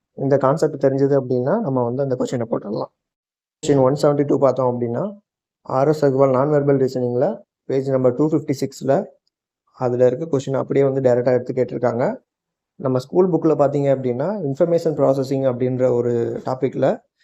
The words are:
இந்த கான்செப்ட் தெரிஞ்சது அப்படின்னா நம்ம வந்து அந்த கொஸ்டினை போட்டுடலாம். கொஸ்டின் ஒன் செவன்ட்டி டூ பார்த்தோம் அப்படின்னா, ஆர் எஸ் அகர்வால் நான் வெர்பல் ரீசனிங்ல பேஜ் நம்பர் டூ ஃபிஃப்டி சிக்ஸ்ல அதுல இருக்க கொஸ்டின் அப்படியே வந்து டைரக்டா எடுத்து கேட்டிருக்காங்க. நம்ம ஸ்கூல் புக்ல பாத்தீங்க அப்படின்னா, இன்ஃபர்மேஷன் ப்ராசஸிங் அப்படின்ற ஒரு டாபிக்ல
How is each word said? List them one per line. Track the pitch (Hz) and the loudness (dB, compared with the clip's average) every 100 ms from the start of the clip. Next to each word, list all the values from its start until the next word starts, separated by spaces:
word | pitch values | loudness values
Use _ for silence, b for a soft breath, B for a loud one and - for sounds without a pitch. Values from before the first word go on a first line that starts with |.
| _ | _
இந்த | - 139 139 | -6 0 2
கான்செப்ட் | 131 156 156 147 135 | 2 2 0 0 0
தெரிஞ்சது | 135 139 139 | 2 2 2
அப்படின்னா | 127 127 127 208 | 0 -2 0 -2
நம்ம | 185 131 | -2 -2
வந்து | 120 127 | -2 -4
அந்த | 139 127 | -4 -4
கொஸ்டினை | 120 127 117 | -4 -4 -4
போட்டுடலாம். | 139 - 139 131 _ _ _ _ _ _ _ | -6 -6 -8 -8 _ _ _ _ _ _ _
கொஸ்டின் | - 139 | 0 4
ஒன் | 131 | 4
செவன்ட்டி | 143 151 143 139 | 4 2 2 0
டூ | 143 | 2
பார்த்தோம் | 135 131 127 120 | 2 2 -2 -2
அப்படின்னா, | 120 120 196 208 _ _ _ _ | -4 -4 -6 -10 _ _ _ _
ஆர் | - 131 147 | -6 0 0
எஸ் | 151 143 | 2 2
அகர்வால் | 131 135 | 4 4
நான் | 127 143 | 4 2
வெர்பல் | 147 139 135 127 | 2 2 2 0
ரீசனிங்ல | 127 123 123 156 220 - _ | -2 -2 0 -2 -4 -14 _
பேஜ் | - 135 135 | -4 -4 0
நம்பர் | 131 127 123 | 2 2 2
டூ | 156 | 0
ஃபிஃப்டி | 151 147 139 | 0 -2 -4
சிக்ஸ்ல | 135 - 131 151 214 _ _ _ _ _ | -6 -6 -2 -2 -2 _ _ _ _ _
அதுல | _ - 127 123 123 | _ -6 -4 2 2
இருக்க | 127 165 139 | 2 -2 -4
கொஸ்டின் | 135 131 | -2 -4
அப்படியே | 117 139 139 | 0 2 2
வந்து | 135 | 2
டைரக்டா | 131 123 127 | 2 2 2
எடுத்து | 127 123 | 0 -2
கேட்டிருக்காங்க. | 127 123 135 123 117 156 254 _ _ _ _ _ _ | -4 -4 -2 -2 -2 -4 -4 _ _ _ _ _ _
நம்ம | 135 127 | -4 -2
ஸ்கூல் | 127 175 185 | 0 2 2
புக்ல | 160 160 143 | 2 2 2
பாத்தீங்க | 139 143 143 131 | 2 2 0 0
அப்படின்னா, | 127 120 160 214 143 | 0 -2 -4 -4 -6
இன்ஃபர்மேஷன் | 135 170 170 160 143 | -2 0 2 0 0
ப்ராசஸிங் | 135 135 131 135 135 | 2 2 -2 -2 -2
அப்படின்ற | 120 127 127 127 | 0 -2 0 0
ஒரு | 120 120 120 117 117 - | 2 0 0 -2 -4 -6
டாபிக்ல | - 131 139 131 214 _ _ | -4 -4 0 0 -2 _ _